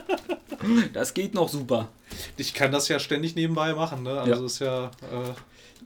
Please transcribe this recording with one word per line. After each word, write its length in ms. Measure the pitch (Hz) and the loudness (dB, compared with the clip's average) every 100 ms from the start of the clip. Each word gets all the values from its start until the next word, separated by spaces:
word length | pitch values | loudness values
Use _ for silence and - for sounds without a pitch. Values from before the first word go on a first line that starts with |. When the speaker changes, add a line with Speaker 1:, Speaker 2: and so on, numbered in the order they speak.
| - - - 330 - 294 202 233 196 | 0 -2 -2 -8 -8 -4 4 6 4
Speaker 1:
Das 220 | - 131 | 0 -2
geht 200 | 180 196 | 0 0
noch 140 | 196 165 | 2 2
super. 420 | 147 123 117 110 - - - - - | 0 0 0 0 -10 -16 -12 -12 -6
Speaker 2:
Ich 160 | 131 | -6
kann 180 | - 135 | 2 2
das 160 | 139 - | 4 2
ja 100 | 147 | 0
ständig 380 | - 147 165 165 | 0 -2 0 0
nebenbei 380 | 160 160 160 | 0 2 0
machen, 280 | 156 160 135 | 0 -2 -2
ne? 160 | 127 139 | -4 0
Also 200 | 123 120 | 2 2
Speaker 1:
Ja. 60 | 127 | 0
Speaker 2:
ist 120 | - | -2
ja, 260 | 135 127 127 | -2 -2 -4
äh 460 | - 131 123 127 123 - - - - | -10 -8 -6 -6 -8 -14 -20 -20 -20